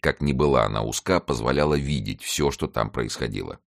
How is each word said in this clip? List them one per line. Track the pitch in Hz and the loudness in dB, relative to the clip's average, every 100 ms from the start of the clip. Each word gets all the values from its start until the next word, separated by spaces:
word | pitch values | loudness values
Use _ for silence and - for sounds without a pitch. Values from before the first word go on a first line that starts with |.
как | 76 - | -4 0
ни | 73 | 0
была | 65 73 65 | 2 4 4
она | 52 53 | 2 0
узка, | 55 - - 90 | -4 -4 0 0
позволяла | - 64 57 69 76 | 0 -2 0 2 2
видеть | 73 69 71 50 50 | 2 2 -2 -2 -6
всё, | - - 71 | -6 0 0
что | - 80 | 0 -4
там | 58 53 | -2 -4
происходило. | 64 55 - 60 50 50 50 _ | -2 -4 -4 -6 -6 -8 -12 _